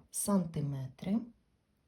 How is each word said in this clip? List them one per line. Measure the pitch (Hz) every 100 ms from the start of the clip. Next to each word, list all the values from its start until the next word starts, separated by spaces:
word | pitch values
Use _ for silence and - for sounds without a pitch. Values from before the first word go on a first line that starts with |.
| -
сантиметри. | - - 196 165 151 143 135 131 - 185 220 - - _ _ _ _